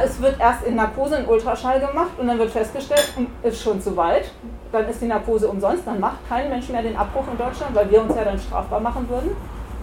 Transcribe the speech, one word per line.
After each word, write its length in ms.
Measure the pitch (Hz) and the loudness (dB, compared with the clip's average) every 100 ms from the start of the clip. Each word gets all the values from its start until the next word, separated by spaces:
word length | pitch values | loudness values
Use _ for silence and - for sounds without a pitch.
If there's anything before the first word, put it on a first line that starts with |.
es 160 | - - | 2 2
wird 180 | 269 269 | 2 4
erst 260 | 233 240 | 4 4
in 120 | 233 226 | 0 0
Narkose 400 | 214 254 285 294 | 0 0 0 0
ein 100 | 220 | 4
Ultraschall 540 | 226 233 233 254 262 | 2 2 -2 0 2
gemacht 300 | 277 294 349 - | 2 0 -2 -2
und 80 | 247 | 0
dann 120 | 233 | 2
wird 120 | 220 | 0
festgestellt, 600 | 233 220 - 277 294 285 262 | 0 -2 -4 0 2 2 -2
hm, 120 | 247 - | -6 -2
ist 200 | 240 226 | -2 0
schon 180 | 226 190 | 0 0
zu 160 | 196 170 | 0 2
weit. 340 | 170 254 - - 233 - - | 4 2 0 -10 -14 -14 -4
Dann 160 | 220 220 | -2 0
ist 120 | 233 | -2
die 60 | 233 | 0
Narkose 420 | 208 214 220 208 | 0 2 2 2
umsonst, 380 | 196 202 349 226 | 2 0 0 -2
dann 140 | 208 | -2
macht 280 | 220 - - | -2 -2 -4
kein 220 | 240 285 | -2 -2
Mensch 180 | 247 247 | -4 -4
mehr 140 | 247 | -2
den 140 | 226 220 | -2 -2
Abbruch 260 | 208 269 269 | -2 -2 -4
in 80 | 233 | -4
Deutschland, 360 | 247 254 285 | -4 -4 0
weil 140 | 214 196 | 2 6
wir 140 | 214 | 6
uns 120 | 214 | 6
ja 100 | 226 | 0
dann 140 | 202 196 | 0 -2
strafbar 420 | - 180 190 214 | -2 -4 -2 -2
machen 280 | 233 254 240 | -2 -2 -4
würden. 220 | 247 339 440 - - - - | -2 -2 -4 -8 -12 -10 -8